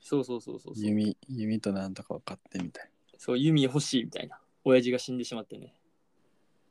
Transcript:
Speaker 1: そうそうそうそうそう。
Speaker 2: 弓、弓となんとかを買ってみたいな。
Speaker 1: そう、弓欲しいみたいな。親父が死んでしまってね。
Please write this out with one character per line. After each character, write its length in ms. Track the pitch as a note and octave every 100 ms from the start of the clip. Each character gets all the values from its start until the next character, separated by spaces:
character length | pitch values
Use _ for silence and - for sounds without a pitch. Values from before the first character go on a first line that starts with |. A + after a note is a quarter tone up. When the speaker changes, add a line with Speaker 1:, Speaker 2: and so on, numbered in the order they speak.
Speaker 1:
そ 200 | - D3
う 40 |
そ 120 | B2+ A#2+
う 40 |
そ 140 | A#2
う 60 | A#2+
そ 100 | -
う 40 |
そ 60 | A#2
う。 40 |
Speaker 2:
弓、 320 | G#2+ G#2+ G#2+ - -
弓 320 | B2+ G#2+ A2
と 120 | G#2
な 140 | G2 G2
ん 80 |
と 80 | F#2+
か 120 | -
を 60 | -
買 160 | - F#2+
っ 40 | _
て 80 | F#2+
み 120 | F2+
た 120 | -
い 20 | - _ _
な。 60 | -
Speaker 1:
そ 160 | -
う、 40 | B2
弓 240 | D3+ D#3
欲 160 | C3 C#3+
し 200 | - C3
い 40 |
み 60 | A2+
た 100 | -
い 80 | -
な。 120 | - _ _
親 160 | C3+ C3
父 100 | B2
が 80 | B2
死 140 | -
ん 60 | B2+
で 60 |
し 100 | A#2
ま 80 | A2+
っ 40 | G#2
て 120 | G#2+
ね。 160 | G#2 _ _ _ _ _ _ _ _ _ _